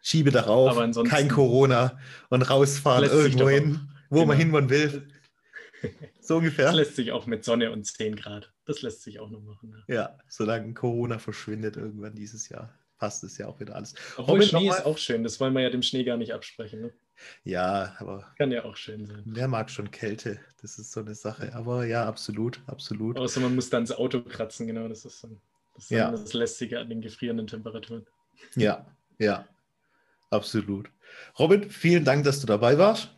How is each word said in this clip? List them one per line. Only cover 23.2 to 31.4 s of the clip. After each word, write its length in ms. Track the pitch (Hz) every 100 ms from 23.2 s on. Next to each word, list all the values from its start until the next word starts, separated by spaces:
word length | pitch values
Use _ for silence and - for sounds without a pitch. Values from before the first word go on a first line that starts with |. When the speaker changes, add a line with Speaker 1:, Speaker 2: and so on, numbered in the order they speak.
| 127 131
Speaker 2:
man 140 | 127 127
muss 140 | 123
dann 140 | 123 117
das 120 | 117
Auto 240 | 127 123
kratzen, 460 | - - 110 - 113
genau, 200 | 113 113
das 160 | 110 120
ist 180 | -
dann, 180 | 117 107 _ _ _ -
das 80 | -
ist 60 |
dann 60 | 113
Speaker 1:
Ja. 140 | 110
Speaker 2:
das 220 | 117 104
Lästige 460 | 120 117 - 113 120
an 100 | 117
den 120 | 113
gefrierenden 460 | 110 - 120 117 110
Temperaturen. 580 | 110 110 113 - 117 104 _ _ _ - -
Speaker 1:
Ja, 300 | 107 - - _ _ _
ja, 280 | 107 92 - _ _ _ _ _ _ _ _
absolut. 600 | 107 - 110 98 98 - _ _ - -
Robin, 320 | -